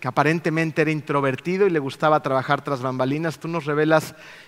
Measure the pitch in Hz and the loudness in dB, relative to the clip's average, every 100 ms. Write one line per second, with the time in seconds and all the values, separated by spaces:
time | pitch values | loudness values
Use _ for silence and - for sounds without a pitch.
0 | 127 139 143 165 175 160 165 151 156 156 | -4 0 2 2 0 0 0 0 0 0
1 | - 143 139 127 170 185 202 160 135 - | -2 0 0 -2 -2 0 2 2 -2 0
2 | 156 151 147 135 127 143 139 139 127 127 | 2 2 2 -2 0 -2 -2 -4 -2 -2
3 | 131 147 165 143 165 170 143 147 156 156 | -2 -2 -4 -6 -6 -6 -2 0 4 4
4 | 151 - - - | 2 -10 -20 -20